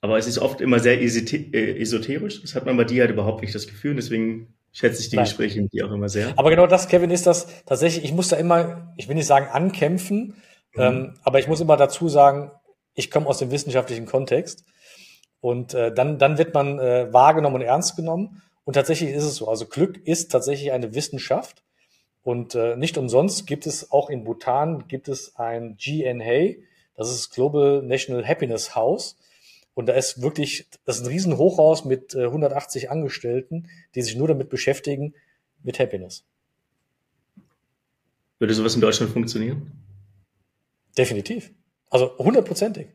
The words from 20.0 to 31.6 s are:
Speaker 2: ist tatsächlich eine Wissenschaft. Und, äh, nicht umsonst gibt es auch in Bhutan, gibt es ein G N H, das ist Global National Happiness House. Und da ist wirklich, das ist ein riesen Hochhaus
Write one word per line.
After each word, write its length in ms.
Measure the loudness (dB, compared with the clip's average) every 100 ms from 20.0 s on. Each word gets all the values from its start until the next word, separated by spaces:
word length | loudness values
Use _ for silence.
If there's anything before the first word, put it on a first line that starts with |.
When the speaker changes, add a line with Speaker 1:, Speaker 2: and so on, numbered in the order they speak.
| -4
Speaker 2:
ist 240 | -4 0
tatsächlich 420 | 0 0 -4 -2
eine 220 | -4 -4
Wissenschaft. 680 | -6 -6 -8 -4 -4 -4 _ _ _ _ _ _ _
Und, 320 | -6 -6 -4
äh, 220 | -2 -2 -2
nicht 220 | -4 -4
umsonst 480 | 2 4 4 -2 -6
gibt 200 | -8 -6
es 240 | -8 0
auch 180 | 0 0
in 140 | -8
Bhutan, 640 | -8 -6 -2 0 0 -4 -8
gibt 200 | -12 -8
es 280 | -10 -12 _
ein 400 | -8 -6 -10 -12
G 280 | -8 -4
N 180 | -4 -4
H, 380 | 0 2 2 -2 _ _ _
das 160 | -10 -8
ist 240 | -6 -10
Global 480 | -2 0 4 4 2
National 440 | 0 -4 -2 -6 -2
Happiness 480 | -2 -2 -6 -6
House. 420 | -2 0 0 -6 -16 _ _ _ _ _
Und 120 | -6 0
da 20 |
ist 300 | 0 -2 -4
wirklich, 440 | -4 -4 -6 -6 -12 _ -8
das 100 | -6
ist 60 |
ein 100 | -4
riesen 240 | -2 -2 2
Hochhaus 480 | 2 6